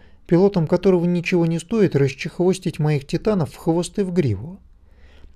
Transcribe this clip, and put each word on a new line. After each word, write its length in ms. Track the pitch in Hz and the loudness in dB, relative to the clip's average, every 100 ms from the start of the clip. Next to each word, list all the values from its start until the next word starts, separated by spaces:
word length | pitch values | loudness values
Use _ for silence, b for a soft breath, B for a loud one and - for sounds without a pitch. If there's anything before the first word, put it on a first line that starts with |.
| B B - | B B 0
пилотам 400 | 170 196 190 151 | 2 4 2 0
которого 380 | 180 196 185 | 2 4 2
ничего 420 | 175 175 165 180 165 | 2 -2 0 0 0
не 120 | 165 | -2
стоит 380 | - 233 190 143 | -2 0 2 2
расчехвостить 800 | 139 - 160 - 180 185 170 - | 0 -2 -8 -2 0 0 -4 -2
моих 280 | 151 147 143 | 0 -2 -2
титанов 460 | 165 - 202 131 | -4 -2 0 -2
в 40 | - | -4
хвост 420 | - 165 170 - | -2 -2 -2 -4
и 40 | |
в 100 | 185 | -2
гриву. 480 | 170 139 98 143 190 - - b b b b b | 0 0 -2 -8 -16 -20 -20 b b b b b